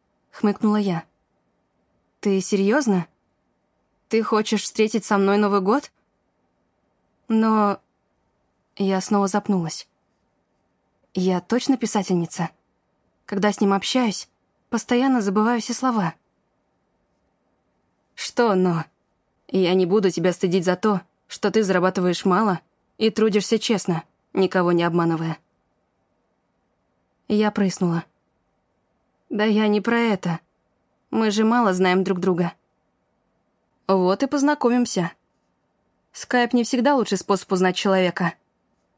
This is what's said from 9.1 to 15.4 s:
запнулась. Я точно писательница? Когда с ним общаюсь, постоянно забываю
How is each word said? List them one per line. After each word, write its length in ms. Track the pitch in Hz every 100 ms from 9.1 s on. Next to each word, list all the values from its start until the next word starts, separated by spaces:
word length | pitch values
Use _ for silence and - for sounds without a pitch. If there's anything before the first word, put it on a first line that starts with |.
| 202 196
запнулась. 600 | 208 208 185 165 - - _ _ _ _ _ _ _ _ _ _ _ _
Я 260 | - 185 180
точно 360 | - 247 - 262
писательница? 720 | 220 208 185 180 165 - 165 _ _ _ _ _ _ _ -
Когда 260 | 196 208
с 80 | -
ним 120 | 196
общаюсь, 560 | 196 - 254 233 - - _ _ _ -
постоянно 500 | 226 - 247 269 254
забываю 400 | 202 196